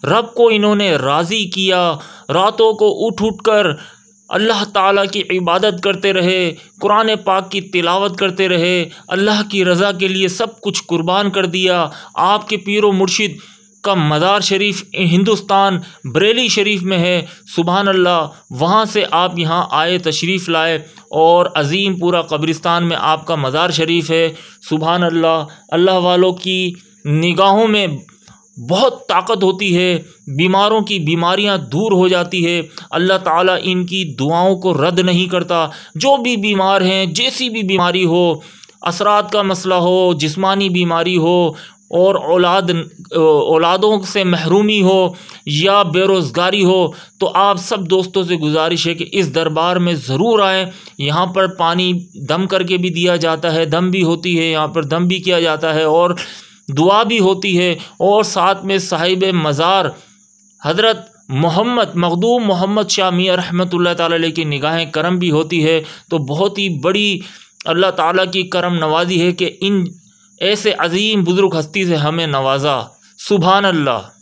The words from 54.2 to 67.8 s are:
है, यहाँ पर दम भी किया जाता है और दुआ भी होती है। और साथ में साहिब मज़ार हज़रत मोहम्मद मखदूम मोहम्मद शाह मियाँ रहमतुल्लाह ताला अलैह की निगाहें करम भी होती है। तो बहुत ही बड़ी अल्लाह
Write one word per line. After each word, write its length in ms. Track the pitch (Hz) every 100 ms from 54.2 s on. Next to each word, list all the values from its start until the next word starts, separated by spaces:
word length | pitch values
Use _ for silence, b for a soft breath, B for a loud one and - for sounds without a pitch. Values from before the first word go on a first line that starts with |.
| 180 170
है, 100 | 165
यहाँ 220 | 156 151
पर 160 | 165 147
दम 200 | 165 180
भी 120 | 185
किया 220 | 185 175
जाता 320 | 165 156 160
है 120 | 156 156
और 260 | 160 175 175 B B B B -
दुआ 320 | 139 175 208
भी 140 | 220 233
होती 360 | 190 190 202 175
है। 220 | 180 170 B B
और 220 | 185 208 208
साथ 380 | 196 180 190 190
में 120 | 196
साहिब 420 | 185 165 175 185 190 180
मज़ार 560 | 151 143 165 196 156 B B B B _ _ _
हज़रत 480 | 147 170 220 220 - _ -
मोहम्मद 640 | 135 165 170 233 240 208 170
मखदूम 460 | 175 170 226 240 214
मोहम्मद 420 | 180 190 208 208
शाह 220 | - 185
मियाँ 240 | 175 185 180
रहमतुल्लाह 560 | 180 175 180 175 175
ताला 220 | 170 165 170
अलैह 160 | 165
की 140 | 160 156
निगाहें 420 | 143 147 165 160
करम 260 | 156 165 180
भी 100 | 175
होती 280 | 151 160 175
है। 180 | 156 160 156 B _
तो 100 | 165 135
बहुत 320 | 147 196 196
ही 120 | 196 156
बड़ी 380 | 160 196 208 185 B B B _ -
अल्लाह 240 | 165